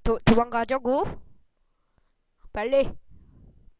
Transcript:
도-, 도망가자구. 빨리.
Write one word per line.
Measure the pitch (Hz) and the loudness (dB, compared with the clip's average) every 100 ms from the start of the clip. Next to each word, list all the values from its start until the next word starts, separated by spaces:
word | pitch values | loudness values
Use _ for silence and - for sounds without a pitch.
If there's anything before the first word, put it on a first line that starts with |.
도-, | - 226 | -4 0
도망가자구. | - 233 240 233 233 254 240 277 - - - - _ _ _ _ _ _ _ _ _ _ - | 4 4 2 -2 -2 -2 0 -2 -2 -8 -16 -20 _ _ _ _ _ _ _ _ _ _ -12
빨리. | 208 226 277 - - - - - - - - - | -6 0 2 2 -4 -16 -20 -20 -20 -20 -20 -20